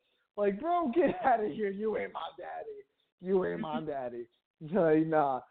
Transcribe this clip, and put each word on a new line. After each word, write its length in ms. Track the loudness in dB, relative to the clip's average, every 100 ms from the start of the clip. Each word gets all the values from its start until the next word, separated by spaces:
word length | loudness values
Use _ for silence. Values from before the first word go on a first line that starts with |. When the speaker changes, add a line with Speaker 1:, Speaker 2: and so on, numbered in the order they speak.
| _ _ _ -2
Speaker 1:
Like, 240 | 0 0
bro, 320 | 0 0 2
get 220 | 2 2 2
<laughs> 40 | 2
outta 220 | 2 2
here. 220 | -2 -4
You 280 | -2 -2 -2
ain't 160 | -4
my 160 | -8 -12 -12
daddy. 460 | -12 -10 -12 -14 -18 _ _ _
You 240 | 0 0 2
ain't 140 | -2
my 220 | -4 -4
Speaker 2:
<laughs> 40 | -4
Speaker 1:
daddy. 400 | -6 -6 -8 -12 _ _ _
Like, 440 | -4 2 6 6 4
nah. 360 | 4 2 0 -6